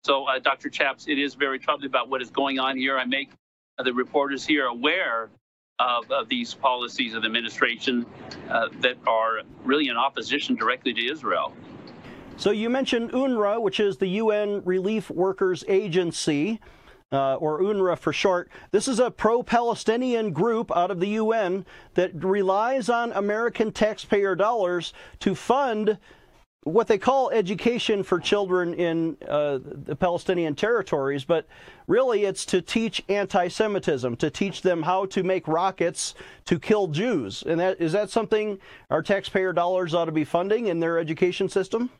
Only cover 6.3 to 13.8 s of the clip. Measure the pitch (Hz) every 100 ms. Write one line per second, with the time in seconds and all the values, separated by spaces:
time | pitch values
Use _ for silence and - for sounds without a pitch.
6.3 | 123 117 - 135 127 120 - 120 110 113
7.3 | 113 113 - 123 117 - 123 117 - -
8.3 | - - 117 113 - 123 127 - 113 110
9.3 | 113 107 - 123 143 139 117 135 - 110
10.3 | 139 139 120 110 127 127 110 117 156 113
11.3 | 85 - - - - - - - - -
12.3 | - 196 208 226 254 269 240 233 254 269
13.3 | 240 202 226 214 -